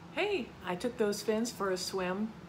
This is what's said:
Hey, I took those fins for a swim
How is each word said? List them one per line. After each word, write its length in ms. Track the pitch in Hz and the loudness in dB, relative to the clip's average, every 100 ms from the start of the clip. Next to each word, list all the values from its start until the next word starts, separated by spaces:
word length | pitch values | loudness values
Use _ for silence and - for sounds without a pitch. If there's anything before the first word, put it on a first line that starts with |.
| - | -6
Hey, 380 | 294 403 370 - - 180 | 0 2 2 -2 -6 -4
I 100 | 175 | 0
took 220 | 247 240 | 0 2
those 240 | 208 202 | 2 2
fins 320 | - 214 233 | 2 2 2
for 180 | - 196 | 0 0
a 60 | 185 | 0
swim 560 | 190 190 180 196 220 - | 0 0 0 0 -2 -4